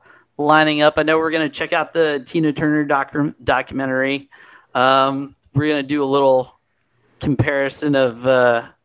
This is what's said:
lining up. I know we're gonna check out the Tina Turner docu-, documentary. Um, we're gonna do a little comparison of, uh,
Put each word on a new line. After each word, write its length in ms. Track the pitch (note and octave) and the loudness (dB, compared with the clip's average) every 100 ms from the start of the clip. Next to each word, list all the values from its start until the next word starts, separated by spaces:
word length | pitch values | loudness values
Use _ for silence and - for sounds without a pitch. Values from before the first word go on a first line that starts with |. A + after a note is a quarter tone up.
| _ _ _ - | _ _ _ -4
lining 460 | D3 D#3 D#3 D3+ | 2 4 4 2
up. 120 | D3+ D#3 | 2 2
I 60 | |
know 120 | D#3 D#3+ | 2 0
we're 120 | D#3+ | 0
gonna 180 | D#3+ D3+ | -2 -4
check 240 | - D#3+ | -6 -4
out 200 | E3+ D3+ | -4 -2
the 300 | E3+ D#3 C#3+ B2 | 0 0 -2 -4
Tina 260 | E3+ D#3 | -2 -2
Turner 320 | C#3+ D3+ D3+ | 0 -2 0
docu-, 500 | C#3+ C#3 C3+ D3 D3 - | 0 -2 -2 -4 -4 -4
documentary. 840 | A#2+ C3 C3+ C3 C3+ C3 C3+ C#3 C#3 - - - _ | -2 -2 -4 -6 -4 -2 -2 -4 -8 -20 -20 -20 _
Um, 640 | B2+ C3 C3+ C3+ C#3 C#3+ - _ | 0 2 2 2 -2 -10 -16 _
we're 140 | C#3 D3+ | -4 -2
gonna 120 | D3 | -2
do 180 | C3+ D3 | -4 -4
a 40 | C3+ | 0
little 520 | C#3 C3+ B2+ B2 _ _ _ _ _ _ _ | 2 2 2 -2 _ _ _ _ _ _ _
comparison 720 | D3 B2+ D3+ C#3 C#3 - D3+ | -2 -2 0 -2 -4 -4 -2
of, 320 | C#3 B2+ A#2 B2+ | 0 0 0 0
uh, 400 | B2+ B2 A#2 - _ | 4 4 2 -4 _